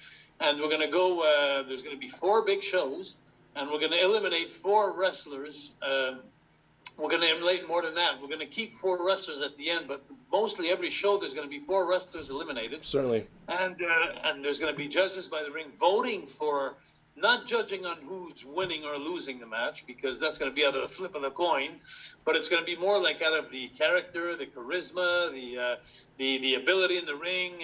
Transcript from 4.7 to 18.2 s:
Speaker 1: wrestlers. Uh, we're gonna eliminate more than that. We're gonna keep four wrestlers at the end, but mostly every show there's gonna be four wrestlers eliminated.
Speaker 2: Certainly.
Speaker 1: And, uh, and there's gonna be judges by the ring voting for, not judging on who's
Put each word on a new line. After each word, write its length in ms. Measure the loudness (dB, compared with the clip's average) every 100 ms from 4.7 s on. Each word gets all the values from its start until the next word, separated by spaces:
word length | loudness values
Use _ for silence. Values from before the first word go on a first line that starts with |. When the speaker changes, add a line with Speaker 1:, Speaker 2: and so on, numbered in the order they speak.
| 4 4
Speaker 1:
wrestlers. 800 | 2 0 0 -8 -10 -10 -10 -10 -6
Uh, 360 | -2 0 0 -4 -14 _ _ _ _ _ -14 -6
we're 120 | -2
gonna 160 | 2 4
eliminate 400 | 4 2 2 0
more 140 | 0
than 140 | 0
that. 260 | 0 0 0
We're 80 | -6
gonna 160 | -8
keep 300 | -6 -8 -8
four 320 | -2 0 2 2
wrestlers 340 | 0 -2 -4
at 160 | -6 -4
the 140 | -4
end, 160 | -2 -4
but 180 | -8 -12 -20 _
mostly 360 | 0 2 0 0
every 220 | 0 -2
show 260 | 0 2 2
there's 160 | 0
gonna 140 | -6 -8
be 140 | -10
four 280 | -2 0 2
wrestlers 400 | 0 -2 -10 -8
eliminated. 560 | -8 -6 -6 -6 -8
Speaker 2:
Certainly. 400 | -2 0 2 0 -2 -12 -6
Speaker 1:
And, 340 | -2 -2 -2
uh, 380 | 0 2 2 -2
and 200 | -4 -2
there's 140 | -2 -2
gonna 160 | -2
be 140 | -2 0
judges 400 | 2 2 0 -6
by 160 | -6
the 80 | -6
ring 160 | -8 -12 2
voting 480 | 6 6 2 -2 -8
for, 480 | -2 0 2 0 -6 _ _ _ 2
not 300 | 4 4 2
judging 400 | -2 0 -4 -6
on 120 | -8
who's 420 | -10 -12